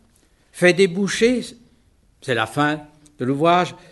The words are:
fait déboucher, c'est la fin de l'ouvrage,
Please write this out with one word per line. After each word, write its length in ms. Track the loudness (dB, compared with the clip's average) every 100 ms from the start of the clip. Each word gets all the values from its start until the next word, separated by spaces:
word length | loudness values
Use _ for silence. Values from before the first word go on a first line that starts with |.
| _ _ _ _ _
fait 220 | 0 2
déboucher, 720 | 4 2 0 -4 0 0 0 -6 -16 _ _ _ _ _ _
c'est 140 | -6
la 120 | -2 -2
fin 340 | -2 -2 -2 -8 _ _ -10
de 40 |
l'ouvrage, 520 | -6 0 2 2 0 -8 -20